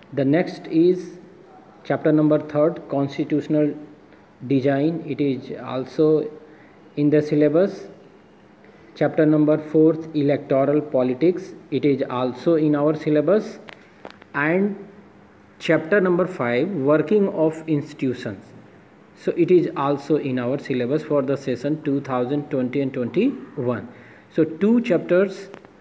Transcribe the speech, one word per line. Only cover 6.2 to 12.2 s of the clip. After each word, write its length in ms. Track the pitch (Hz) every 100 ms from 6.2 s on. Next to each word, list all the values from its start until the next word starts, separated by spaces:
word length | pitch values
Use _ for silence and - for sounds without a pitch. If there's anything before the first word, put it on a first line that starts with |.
| - - - - - - - -
in 160 | 147
the 100 | 151
syllabus. 680 | 147 147 147 156 196 - - - - - - - - - - - - -
Chapter 280 | 147 - 151
number 320 | 156 151 151
fourth, 580 | - 160 156 160 160 151
electoral 640 | 143 139 - 135 139 147
politics. 720 | 147 131 127 120 170 180 - - -
It 140 | 131
is 180 | 147 131 -
also 460 | 123